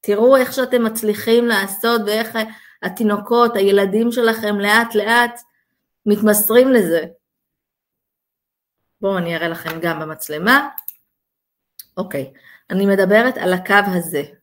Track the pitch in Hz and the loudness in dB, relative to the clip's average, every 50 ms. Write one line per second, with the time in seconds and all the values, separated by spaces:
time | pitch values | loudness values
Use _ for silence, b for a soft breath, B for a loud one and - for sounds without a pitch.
0 | - - 208 208 233 254 269 262 254 247 - 269 254 247 254 247 226 220 220 - | 0 -2 0 4 4 6 6 4 4 0 -2 -4 -2 0 0 0 0 -2 -4 -2
1 | 226 214 208 208 - 226 226 240 240 240 220 196 196 196 - - - 233 233 233 | -2 -2 -4 -2 0 2 2 2 2 2 0 -2 -2 -4 -8 -4 -2 0 0 0
2 | 208 202 214 220 226 220 - 226 214 220 220 B B B B B - 190 185 - | 0 -2 -2 -2 -4 -4 -6 -6 -6 -6 -10 B B B B B -10 -10 -4 -2
3 | 226 208 208 202 202 - 240 240 240 226 226 202 196 196 196 202 196 196 190 220 | 0 0 0 -2 -2 0 2 2 2 2 2 2 2 4 4 4 2 2 0 0
4 | 233 240 233 247 233 226 220 226 220 208 208 202 202 208 214 226 233 226 - 208 | 0 0 0 0 0 0 0 0 -4 -4 -2 -2 0 2 2 2 2 0 -2 -2
5 | 202 214 233 240 240 233 240 - - _ _ _ _ _ _ _ _ _ _ _ | 0 2 2 2 0 0 -4 -14 -20 _ _ _ _ _ _ _ _ _ _ _
6 | _ 208 208 208 214 214 208 208 - - 220 240 254 269 254 233 190 165 165 165 | _ -2 0 2 2 2 2 2 0 4 4 4 6 6 4 2 2 2 0 -2
7 | 156 - - _ _ _ _ _ _ _ _ _ _ _ _ _ _ _ _ _ | -2 -6 -16 _ _ _ _ _ _ _ _ _ _ _ _ _ _ _ _ _
8 | _ _ _ _ _ _ _ _ _ _ _ _ _ _ _ _ _ _ _ _ | _ _ _ _ _ _ _ _ _ _ _ _ _ _ _ _ _ _ _ _
9 | 196 196 196 185 170 170 170 160 165 165 165 165 - 160 160 165 170 170 160 156 | -4 -2 -2 -2 -4 -4 -4 -4 -4 -4 -6 -6 -10 -10 -8 -4 -4 -4 -4 -4
10 | 156 156 156 - - - 151 151 170 214 262 285 294 - - - - - _ _ | -8 -10 -10 -14 -10 -10 -8 -4 0 2 2 2 0 -4 -12 -16 -18 -18 _ _
11 | _ _ _ _ _ _ _ _ _ _ _ _ _ _ _ - - _ _ - | _ _ _ _ _ _ _ _ _ _ _ _ _ _ _ -20 -20 _ _ -10
12 | 185 185 - 139 135 135 b b b b b b b _ 170 190 196 196 196 196 | -10 -8 -8 -8 -8 -10 b b b b b b b _ -2 0 2 2 2 2
13 | 196 185 202 220 233 262 240 - - 180 185 185 185 - 202 202 196 185 180 175 | 2 4 4 4 4 2 -2 -2 -2 -2 -2 -2 -2 2 2 2 2 2 -2 -4
14 | 165 156 156 143 143 - - _ | -4 -4 -6 -6 -6 -8 -16 _